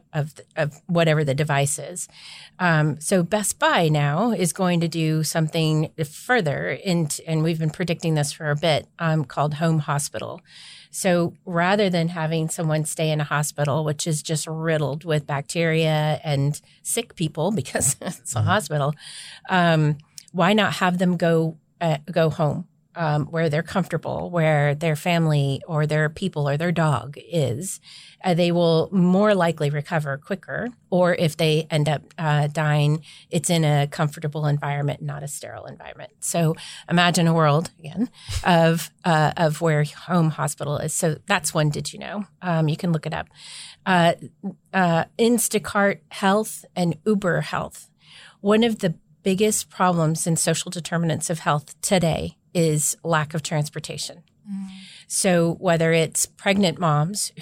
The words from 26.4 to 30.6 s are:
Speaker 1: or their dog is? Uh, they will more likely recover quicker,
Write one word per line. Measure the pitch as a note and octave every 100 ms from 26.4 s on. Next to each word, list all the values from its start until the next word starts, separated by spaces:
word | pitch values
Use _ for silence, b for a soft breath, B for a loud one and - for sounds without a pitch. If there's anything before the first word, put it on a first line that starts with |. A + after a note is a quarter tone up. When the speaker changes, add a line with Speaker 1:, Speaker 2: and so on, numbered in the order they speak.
| C#3+
Speaker 1:
or | C#3+
their | E3+
dog | E3+ D#3 C3 C#3 C#3+
is? | - E3 B2+ A#2 F#3+ - B B B B
Uh, | F#3+
they | F3 F3
will | E3+ E3+ D#3+ -
more | F#3+ F3 F#3 G#3+ G3
likely | E3+ E3 D3
recover | D3+ C#3 E3 D3+ C#3
quicker, | - F#3+ - C#3+